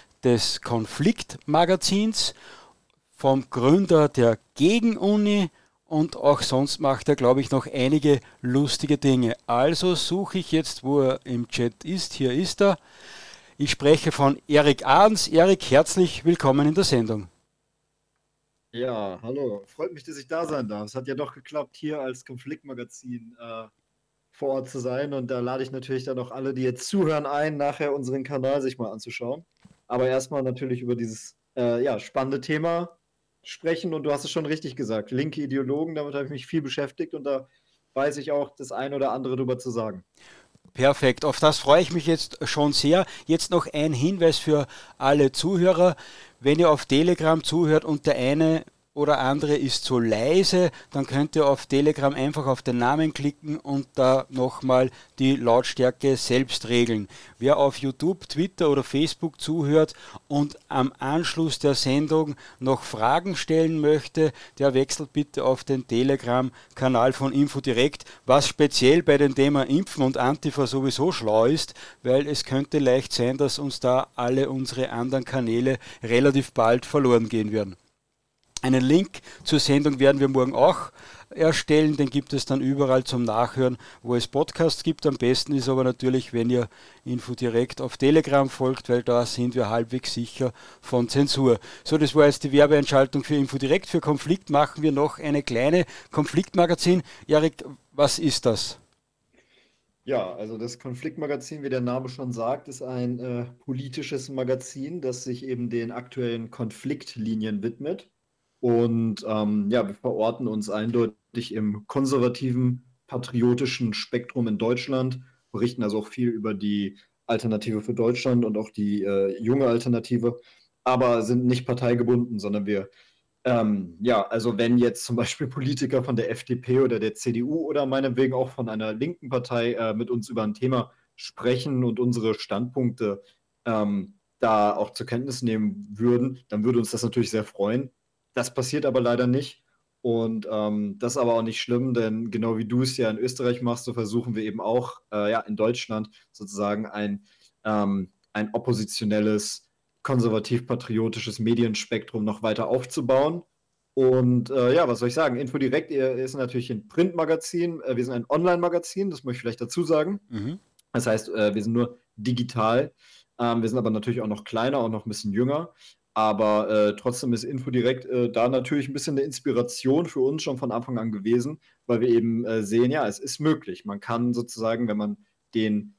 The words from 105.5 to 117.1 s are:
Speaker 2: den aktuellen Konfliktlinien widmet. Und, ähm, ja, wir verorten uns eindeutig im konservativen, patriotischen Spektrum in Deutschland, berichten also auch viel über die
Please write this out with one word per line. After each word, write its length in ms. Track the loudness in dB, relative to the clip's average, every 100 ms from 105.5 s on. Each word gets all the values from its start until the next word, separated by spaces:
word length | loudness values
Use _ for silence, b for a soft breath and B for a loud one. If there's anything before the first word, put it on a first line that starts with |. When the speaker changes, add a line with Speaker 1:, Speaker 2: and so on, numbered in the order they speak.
| -6 -4
Speaker 2:
den 240 | -4 -6
aktuellen 580 | -8 -12 -6 -6 -6 -8
Konfliktlinien 1120 | -8 -10 -8 -8 -8 -10 -8 -4 -4 -4 -4
widmet. 460 | -6 -6 -8 -8 -12 _ _ _ _ _
Und, 640 | 2 2 2 0 -2 -4 -4
ähm, 400 | -2 0 0 0
ja, 160 | 0 0
wir 80 |
verorten 540 | -4 -4 -2 -2 -2 -4
uns 220 | -4 -4
eindeutig 840 | -4 0 0 0 -2 _ -10 -6
im 320 | -4 -4 -4 -6
konservativen, 1000 | -2 0 2 0 -2 -4 0 0 -2 _ _ -12
patriotischen 840 | -10 -6 0 2 2 0 -2 -4
Spektrum 560 | -4 -6 -6 -6 -4 -2
in 80 | 0
Deutschland, 640 | 0 -2 -2 -2 -2 -6 B B _
berichten 300 | -4 -2 -2
also 160 | -4 -4
auch 100 | -6
viel 220 | -4 -2
über 240 | -2 -4
die 440 | -4 -2 -2 -4 b b